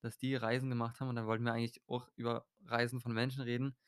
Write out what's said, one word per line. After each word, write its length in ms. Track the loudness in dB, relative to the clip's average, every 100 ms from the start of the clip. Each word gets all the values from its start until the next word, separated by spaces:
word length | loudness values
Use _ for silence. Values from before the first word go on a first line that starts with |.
dass 180 | -10 -4
die 180 | 0 2
Reisen 340 | 2 2 2
gemacht 300 | 0 0 -2
haben, 80 | -4
und 80 | -2
dann 100 | 0
wollten 180 | 2
wir 80 | 2
eigentlich 300 | 2 0 -4 -6
auch 200 | -6 -6 -4
über 300 | -2 -2 -4 _ -2
Reisen 340 | 2 2 0
von 120 | -2
Menschen 300 | 0 0 -2
reden. 340 | -2 0 -2 -4